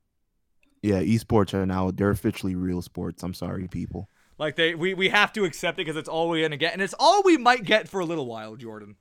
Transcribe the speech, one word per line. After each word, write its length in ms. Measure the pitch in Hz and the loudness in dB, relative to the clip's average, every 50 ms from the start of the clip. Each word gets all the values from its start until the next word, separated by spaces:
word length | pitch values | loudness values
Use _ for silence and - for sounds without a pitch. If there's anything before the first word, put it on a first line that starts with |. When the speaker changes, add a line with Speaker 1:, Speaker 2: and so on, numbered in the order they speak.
| _ _ _ _ _ _ _ _ _ _ _ _ _ _ _ _ - | _ _ _ _ _ _ _ _ _ _ _ _ _ _ _ _ 0
Speaker 1:
Yeah, 180 | 104 101 92 | 2 2 2
esports 540 | 82 87 113 117 - - 120 110 98 - - | 4 4 2 2 2 4 4 4 4 4 2
are 100 | 98 95 | -2 -2
now, 280 | 95 92 92 92 92 92 | 0 0 0 0 0 0
they're 180 | 92 98 101 | 0 0 0
officially 460 | 98 98 - 113 101 - - 95 92 | 0 0 0 -2 -2 -2 -4 -4 -4
real 260 | 90 90 92 90 90 85 | -2 -2 -2 -4 -4 -6
sports. 400 | - - - 90 87 87 - - | -8 -10 -8 -8 -8 -8 -8 -8
I'm 120 | 87 87 | -10 -8
sorry, 340 | - 90 87 92 95 92 90 | -8 -8 -8 -8 -8 -8 -8
people. 400 | - 85 90 - - 90 98 - _ _ _ _ _ - | -8 -8 -8 -8 -8 -10 -12 -12 _ _ _ _ _ -8
Speaker 2:
Like, 180 | 147 156 139 | -8 -4 -2
they, 180 | - 165 165 170 | 0 0 0 0
we, 180 | 165 165 185 190 | 0 -2 -2 0
we 160 | 170 190 180 | 0 0 2
have 220 | - 208 208 180 - | 4 4 2 2 0
to 100 | 220 202 | 0 -2
accept 340 | 175 135 - - 175 - 196 | -2 -2 -4 -4 -4 -4 -4
it 60 | 185 | -4
'cause 100 | 151 160 | -6 -6
it's 140 | 160 143 160 | -6 -8 -6
all 200 | 160 160 165 170 | -4 -2 -2 0
we're 140 | 170 160 160 | 0 0 0
gonna 140 | 160 151 | 0 0
get, 160 | 135 156 165 - | -2 -2 -2 -2
and 100 | 185 196 | -2 -4
it's 120 | 180 - - | -4 0 4
all 240 | 262 311 370 415 392 | 4 6 6 6 6
we 140 | 381 330 | 6 6
might 280 | 294 233 240 247 254 208 | 6 6 4 4 4 2
get 240 | 156 220 214 160 165 | 2 2 2 2 0
for 120 | - 196 | -4 -4
a 40 | 180 | -2
little 220 | 160 170 160 135 | -2 -2 -2 -4
while, 300 | 120 113 110 110 110 110 | -4 -6 -10 -10 -12 -14
Jordan. 400 | - 117 113 110 107 107 101 104 _ | -14 -14 -14 -14 -14 -16 -18 -20 _